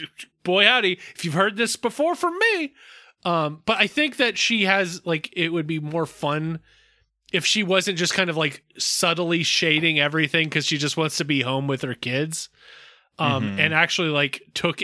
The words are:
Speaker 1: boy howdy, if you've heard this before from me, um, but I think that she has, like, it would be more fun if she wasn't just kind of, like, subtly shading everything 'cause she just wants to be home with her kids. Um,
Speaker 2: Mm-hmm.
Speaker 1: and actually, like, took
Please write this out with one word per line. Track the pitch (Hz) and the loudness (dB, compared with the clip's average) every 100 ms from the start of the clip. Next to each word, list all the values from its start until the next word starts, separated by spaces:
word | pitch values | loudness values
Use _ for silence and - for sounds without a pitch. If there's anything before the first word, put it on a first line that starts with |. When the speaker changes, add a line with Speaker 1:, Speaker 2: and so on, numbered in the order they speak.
| 160 - - _ | -14 -16 -20 _
Speaker 1:
boy | 170 185 208 | 0 4 4
howdy, | 254 196 175 - - | 4 2 -2 -8 -8
if | 170 | -4
you've | |
heard | 156 202 202 | 0 0 0
this | 226 - | -2 -2
before | 240 - 311 349 | -4 0 0 0
from | 349 359 453 | -2 0 0
me, | 392 285 - - - - _ 185 | 2 -2 -8 -20 -20 -20 _ -2
um, | 170 151 151 - | 0 0 -2 -2
but | 208 | 0
I | 208 | 0
think | - 302 - | 0 -2 0
that | 240 - | -2 0
she | - 226 190 | 0 2 2
has, | 196 180 175 - | 2 2 -4 -4
like, | 160 - 180 | -4 -4 -4
it | 165 | -2
would | 170 156 | -2 -2
be | 160 | -4
more | 147 165 156 | -4 -4 -4
fun | - 147 151 160 160 - _ _ _ _ _ _ | -4 -2 -2 -2 -6 -10 _ _ _ _ _ _
if | 185 | -2
she | - 214 | 0 0
wasn't | 185 190 202 175 | 2 2 2 0
just | 170 | 0
kind | - 180 | 0 0
of, | 156 | 0
like, | 156 - _ - | -2 -4 _ -6
subtly | - - 180 165 170 170 | -4 0 0 0 0 0
shading | 160 - 165 156 165 156 | 2 2 2 2 2 2
everything | 147 156 147 165 160 | 2 2 0 0 0
'cause | 147 147 | -2 -2
she | 151 | 0
just | 143 165 | 0 0
wants | 156 - | -2 -2
to | 151 | -2
be | 143 | 0
home | 127 135 139 | 0 -2 -2
with | 135 | -2
her | 131 120 | -4 -6
kids. | 123 131 160 160 - _ - - - - _ - | -4 -2 -2 -6 -10 _ -20 -20 -20 -20 _ -4
Um, | 147 135 107 | 0 0 0
Speaker 2:
Mm-hmm. | 98 | 2
Speaker 1:
and | 156 | 2
actually, | 160 165 - 165 | 4 2 2 0
like, | 147 143 - - | 2 0 -4 -10
took | - 175 - | -4 -4 -4